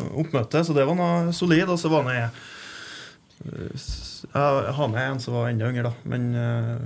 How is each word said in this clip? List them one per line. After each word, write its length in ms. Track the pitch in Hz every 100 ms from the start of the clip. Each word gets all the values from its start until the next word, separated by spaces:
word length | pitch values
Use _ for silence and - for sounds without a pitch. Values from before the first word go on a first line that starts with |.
| -
oppmøtet, 500 | 131 156 139 110 151
så 140 | 170 147
det 80 | 139
var 120 | 175
noe 340 | 175 170 170
solid, 340 | 170 180 160 185
og 140 | 175
så 80 | 160
var 140 | 156
noe, 160 | 127 123
eh, 1500 | 117 - - - - - - - - - _ - - - -
s-, 340 | - - - - - -
ja, 180 | 135 143 135 98
han 220 | 135 143
er 180 | 107 131
en 80 | 131
som 100 | 117
var 140 | 120 120
enda 220 | 117 113
yngre 160 | 123 120
da, 60 | 117
men, 220 | - 123 123
eh, 400 | 120 117 117 113 117